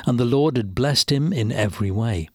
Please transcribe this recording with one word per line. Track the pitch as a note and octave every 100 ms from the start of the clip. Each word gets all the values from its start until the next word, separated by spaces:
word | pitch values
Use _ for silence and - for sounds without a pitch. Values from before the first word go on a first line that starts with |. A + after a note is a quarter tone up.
and | - B2
the |
Lord | A#2+ C3+ D#3 B2
had | G2+
blessed | F2+ C#3 C3+ -
him | C#3 D#3
in | E3 A2
every | A2+ G#2 - G2+
way. | G2 A#2 F#2 D#2+